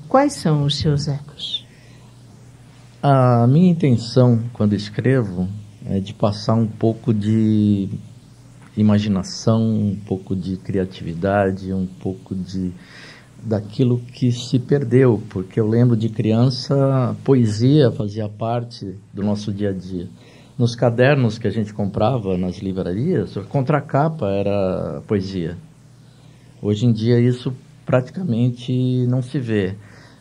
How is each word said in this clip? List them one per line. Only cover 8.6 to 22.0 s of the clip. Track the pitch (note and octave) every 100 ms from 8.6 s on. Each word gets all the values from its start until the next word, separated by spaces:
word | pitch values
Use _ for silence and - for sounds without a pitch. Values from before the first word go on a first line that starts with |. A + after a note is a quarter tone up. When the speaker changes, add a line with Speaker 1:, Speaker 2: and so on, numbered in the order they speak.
| - -
Speaker 2:
imaginação, | G#2+ G#2 G#2+ F#2+ F#2 - A#2 A2+
um | A2+ G#2+ G#2 G2+
pouco | - F#2+ -
de | F#2 E2+ F#2
criatividade, | - F#2+ F#2 - E2+ E2 F#2+ G2+ G2 F#2+ F#2+
um | F#2+ F#2
pouco | - G2 F#2 -
de, | F#2+ F2 F#2+ F2+ F2 - - - - - -
daquilo | A2 G#2 G#2 - B2 A#2+
que | - - B2
se | A#2+ - B2+
perdeu, | - C#3+ A#2+ B2+ B2+ G2+ -
porque | F#2+ F#2 -
eu | G#2+
lembro | A2+ B2 A2+
de | A#2
criança, | A2 A2 A2+ B2+ B2 - C#3 C3+ C3+ A#2 G#2+
poesia | - C3+ A2+ G#2 B2+ D3+ A#2+
fazia | - G#2+ G#2+ G#2+
parte | G#2+ A2+ A#2+ A#2 - G2 F#2 -
do | -
nosso | G#2 G#2 -
dia | G2 G2+
a |
dia. | F#2+ F#2 F#2 - - - - - -
Nos | A#2+
cadernos | A#2 B2 A#2 C3 C#3+ A#2 G#2
que | G#2
a |
gente | A2+ G#2
comprava | - G2 -